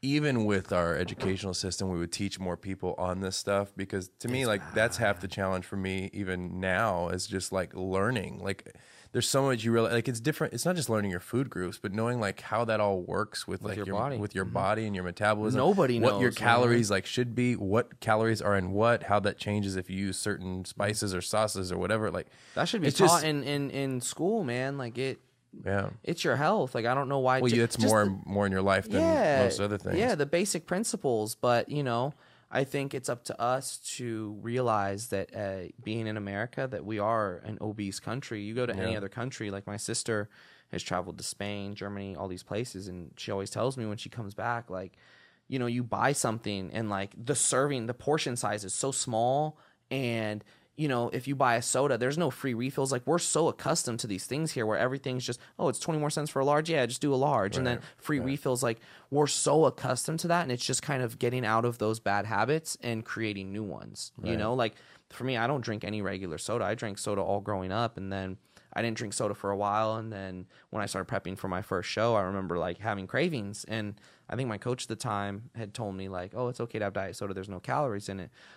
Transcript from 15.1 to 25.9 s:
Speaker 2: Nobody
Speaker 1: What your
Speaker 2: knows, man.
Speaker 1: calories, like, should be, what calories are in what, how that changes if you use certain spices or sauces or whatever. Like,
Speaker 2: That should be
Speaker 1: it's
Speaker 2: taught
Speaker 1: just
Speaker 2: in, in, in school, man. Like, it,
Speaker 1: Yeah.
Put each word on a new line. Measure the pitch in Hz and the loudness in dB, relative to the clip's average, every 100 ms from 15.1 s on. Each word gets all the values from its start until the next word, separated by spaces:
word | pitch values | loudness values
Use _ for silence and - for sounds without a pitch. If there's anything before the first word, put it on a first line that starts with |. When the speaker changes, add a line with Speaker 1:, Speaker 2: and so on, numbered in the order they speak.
| 87 104 107 107 127 | 2 4 4 2 4
Speaker 2:
Nobody | 143 202 135 120 | 4 6 4 6
Speaker 1:
What | 120 104 | 4 6
your | 123 | 2
Speaker 2:
knows, | 117 | 4
man. | 107 | 6
Speaker 1:
calories, | 117 123 120 107 | 8 8 6 6
like, | 98 - | 2 0
should | - 123 113 | -2 0 2
be, | 123 110 | 2 2
what | 98 107 - - | 2 2 2 -4
calories | - 110 113 107 | 2 4 6 4
are | 101 101 | 4 4
in | 92 | 2
what, | 98 113 117 | 4 4 4
how | - 104 | 4 2
that | 98 - | 2 -2
changes | - 104 98 95 | -2 0 0 -4
if | 92 | -4
you | 95 | -4
use | 98 92 | -2 -2
certain | 104 98 92 92 | -2 -2 -4 -6
spices | 90 - 104 107 104 | -8 -2 -2 0 -2
or | 92 | -2
sauces | - 107 107 98 90 | 0 0 0 0 -4
or | 90 | -2
whatever. | 90 110 107 | 0 0 0
Like, | 87 - - - - | -4 -8 -16 -10 -4
Speaker 2:
That | 170 | -2
should | 233 | 2
be | 147 | 0
Speaker 1:
it's | - | 6
Speaker 2:
taught | 185 | 8
Speaker 1:
just | 170 156 | 8 6
Speaker 2:
in, | 147 | 0
in, | 131 143 139 | 0 -2 -2
in | 135 135 127 | -2 -2 -2
school, | 123 - 165 226 147 | -4 -2 0 0 0
man. | 120 131 139 | -2 -2 -4
Like, | 123 120 | -6 -4
it, | 135 110 _ _ _ - - | -4 -6 _ _ _ -10 -2
Speaker 1:
Yeah. | 98 101 | 0 -2